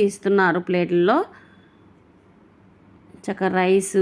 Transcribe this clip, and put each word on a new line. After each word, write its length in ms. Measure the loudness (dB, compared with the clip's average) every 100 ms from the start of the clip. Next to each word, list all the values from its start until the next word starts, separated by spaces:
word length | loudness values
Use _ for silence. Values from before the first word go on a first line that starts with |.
ఇస్తున్నారు 600 | 0 -2 0 2 2 0
ప్లేట్లలో. 560 | -2 -2 0 0 2 0 -2 -10 -20 -20 _ _ -20 _ _ _ _ _ _ _ _ _ -20 -20 -20 -16
చక్కగా 300 | -10 -6 -4
రైస్, 440 | 0 2 0 0 0